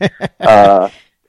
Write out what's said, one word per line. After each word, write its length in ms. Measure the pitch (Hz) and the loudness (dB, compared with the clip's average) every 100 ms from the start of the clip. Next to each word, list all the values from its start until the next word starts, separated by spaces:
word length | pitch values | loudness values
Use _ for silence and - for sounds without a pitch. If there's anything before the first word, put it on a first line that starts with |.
| 196 - - - | -10 -10 -16 -6
Uh, 500 | 175 107 101 98 98 - _ _ | 0 2 2 0 -4 -10 _ _